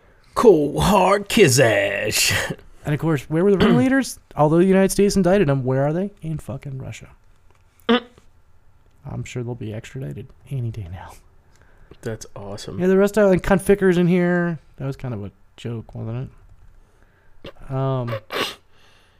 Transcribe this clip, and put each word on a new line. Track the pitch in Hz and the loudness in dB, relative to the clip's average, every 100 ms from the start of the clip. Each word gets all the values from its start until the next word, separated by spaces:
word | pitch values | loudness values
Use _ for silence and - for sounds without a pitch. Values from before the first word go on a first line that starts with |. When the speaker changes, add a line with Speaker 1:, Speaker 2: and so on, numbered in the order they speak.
| _ _ _ - | _ _ _ 2
Speaker 1:
Cold | - 165 147 147 | 6 6 4 0
hard | 151 202 185 202 196 | 2 4 4 2 0
kizash. | - 175 120 120 101 101 101 107 - - - - - | 4 4 6 4 2 0 -2 -4 -2 -2 -2 -6 -10
<laughs> | - - - | -14 -14 -6
Speaker 2:
And | |
of | 147 | -4
course, | 160 151 - | 0 -2 -2
where | 160 196 | 0 2
were | |
the | 190 214 | 4 4
ringleaders? | 240 262 269 240 - _ | 4 4 2 -2 -8 _
<clears throat> | - | 0
Although | 151 165 | 2 4
the | 190 | 4
United | 190 196 | 4 2
States | - 202 196 | 2 2 2
indicted | 175 202 156 | 2 2 2
them, | 139 | 0
where | 127 131 143 | 0 -2 -2
are | |
they? | 160 202 - | -2 -6 -10
In | 160 156 | -10 -10
fucking | - 135 147 131 | -10 -12 -12 -14
Russia. | 127 110 - _ _ _ _ _ _ _ - | -14 -16 -20 _ _ _ _ _ _ _ -2
Speaker 1:
Mm. | 240 240 _ - _ _ - _ _ _ _ - | -2 -2 _ -20 _ _ -20 _ _ _ _ -14
Speaker 2:
I'm | 120 | -12
sure | 120 127 | -10 -10
they'll | 120 120 | -10 -10
be | 110 | -10
extradited | 107 - 135 143 139 135 - - | -12 -12 -12 -12 -12 -16 -20 -12
any | 139 117 | -8 -8
day | 110 85 | -10 -12
now. | 87 - - _ _ _ _ _ _ - - | -14 -16 -20 _ _ _ _ _ _ -20 -14
Speaker 1:
That's | 117 110 - - | -12 -12 -12 -16
awesome. | 101 101 - - | -14 -14 -12 -4
Speaker 2:
Yeah, | 180 | 0
the | 190 | 4
rest | 202 202 | 2 4
of, | 202 | 4
and | 175 | 4
Conficker's | - 196 190 196 190 170 | 2 0 2 2 4 2
in | 175 | 2
here. | 180 175 175 175 165 _ - | 2 0 0 -2 -6 _ -12
That | 135 | -10
was | 135 | -8
kind | 127 | -10
of | 107 | -10
a | 98 - _ - | -12 -16 _ -16
joke, | 120 117 - 117 | -12 -10 -12 -12
wasn't | 110 117 135 - - - - - _ _ _ _ _ - - | -10 -10 -10 -16 -20 -20 -20 -20 _ _ _ _ _ -20 -20
it? | - - | -20 -10
Um, | 131 135 131 120 110 - - - - _ - _ _ _ _ | -6 -4 -4 -6 -8 -8 -8 -8 -12 _ -20 _ _ _ _